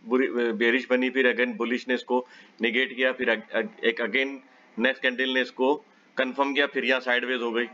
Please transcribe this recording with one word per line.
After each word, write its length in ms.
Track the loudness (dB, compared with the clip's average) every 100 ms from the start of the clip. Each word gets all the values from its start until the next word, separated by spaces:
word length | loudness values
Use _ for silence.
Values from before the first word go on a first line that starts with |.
बुरी, 480 | 0 0 2 0 -2
bearish 340 | 2 2 2 2
बनी, 200 | 0 2
फिर 240 | 2 2
again 220 | 2 0 -2
bullish 320 | -2 -2 -2
ने 60 |
इसको 320 | -4 0 -2 -2 -20 -20 _
negate 360 | -2 0 -2 0
किया, 160 | 0
फिर 180 | 0 0
अग-, 200 | 0 -2
अग-, 340 | -4 -4 -2
एक 180 | -2 0
again 340 | -2 -2 -2 -6 -16 -20 _ 0
next 240 | 0 2
candle 280 | -2 0 0
ने 100 | 0
इसको 440 | -2 0 2 2 _ _ _ -4
confirm 380 | -2 0 0
किया, 120 | 2 0
फिर 180 | 0
यहाँ 160 | 0 0
sideways 420 | 2 0 0 -2
हो 100 | -2
गई। 140 | -2 -4